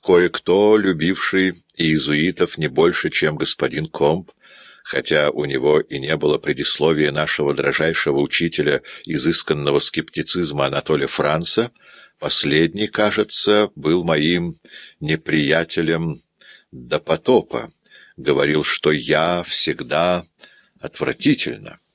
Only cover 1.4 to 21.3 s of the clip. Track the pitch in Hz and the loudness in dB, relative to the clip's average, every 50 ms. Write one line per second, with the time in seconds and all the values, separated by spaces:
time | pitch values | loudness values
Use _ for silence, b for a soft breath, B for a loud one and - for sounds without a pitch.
1.4 | 95 92 87 - _ _ _ - 82 80 78 76 67 71 76 76 80 90 87 - | 0 0 -2 -6 _ _ _ -2 0 2 2 0 0 0 0 0 0 0 2 0
2.4 | 113 - - - 78 73 65 - 82 90 87 - - 80 - - 78 78 78 73 | -2 -2 0 -6 -6 -2 2 4 4 4 4 0 -4 -2 -2 0 0 0 0 -2
3.4 | 76 - - - 69 65 - 73 76 - - - 71 73 80 92 92 - _ B | -4 -4 -2 -2 -2 -2 -2 -4 -6 -6 -2 0 2 2 2 0 -4 -12 _ B
4.4 | B B B B B B B B B - - 69 67 - 73 76 73 73 - - | B B B B B B B B B -6 -6 -4 -2 0 2 2 2 2 0 -2
5.4 | 73 71 69 65 65 73 76 78 - _ 71 69 67 71 80 78 71 76 73 69 | -4 -4 -2 0 2 4 4 2 2 _ -8 -8 -4 -4 -2 0 2 0 0 0
6.4 | - 73 69 65 71 - - - 73 80 80 78 76 73 71 76 76 73 - - | -2 -4 -4 -2 -2 -4 -2 0 2 2 2 2 0 0 0 -2 -2 -2 -2 -2
7.4 | 73 73 69 65 69 71 69 - 78 80 82 - - 78 69 69 71 76 - - | 0 -2 0 0 -2 -2 0 0 0 0 0 0 0 0 0 0 0 0 0 -2
8.4 | 85 85 - - 76 73 71 69 B B B B B - 80 73 - - 82 - | -2 -2 -2 0 0 0 0 -2 B B B B B -6 -6 -2 0 2 0 0
9.4 | - - 80 73 71 71 71 71 - - - - - - - 82 76 - - 90 | 0 0 -4 -2 0 0 2 2 0 0 -2 -4 -8 -6 -8 -6 -2 -2 0 0
10.4 | 87 73 73 71 69 69 69 73 - - 78 76 69 67 - - 73 73 78 82 | 0 -2 -2 -2 -2 -2 -2 -4 -2 0 0 0 0 -4 -2 -2 0 0 0 0
11.4 | 85 - - 113 117 120 B B B B B B B B B B - 73 - - | -2 -2 -2 -2 -2 -2 B B B B B B B B B B -4 0 0 2
12.4 | - 69 71 78 82 80 82 101 107 - - - 107 104 104 107 104 - - - | 2 2 2 2 2 2 0 -4 -6 -4 0 0 0 2 2 0 -2 0 0 0
13.4 | - 104 104 104 104 98 _ - 69 78 85 90 85 82 80 78 76 85 90 87 | 2 4 4 4 2 0 _ -4 0 0 0 2 2 0 0 2 2 2 0 0
14.4 | 87 87 80 _ B B B B B B B B - 76 80 80 _ - 76 78 | -2 -4 -8 _ B B B B B B B B -4 -4 -4 -4 _ -2 0 0
15.4 | 73 69 76 82 85 - - 87 82 82 82 82 82 82 69 - _ _ _ B | 2 2 2 0 0 -2 -2 -2 0 0 0 -2 -2 -4 -6 -8 _ _ _ B
16.4 | B B B B B B - - - 60 - 147 _ - 165 165 _ - 254 214 | B B B B B B -20 -20 -8 -4 -4 -4 _ -2 -4 -2 _ 2 2 2
17.4 | - _ - 120 113 - _ _ b b b b b b b - 64 73 69 69 | 2 _ -8 -8 -8 -8 _ _ b b b b b b b -4 -2 0 2 2
18.4 | 71 73 76 76 71 - - - - 80 78 71 60 73 76 76 80 85 87 87 | 2 2 2 0 0 -2 -4 0 0 0 0 0 0 0 2 2 2 2 0 -2
19.4 | 85 - - - - 80 69 - 85 - - 80 85 90 90 87 85 _ _ b | -4 -4 -4 -4 -2 -4 -4 -6 -6 -2 0 0 2 2 0 -2 -4 _ _ b
20.4 | b b b b b b b b - - - - 127 131 123 _ - 147 | b b b b b b b b -14 -14 -8 -6 -4 -4 -4 _ 0 0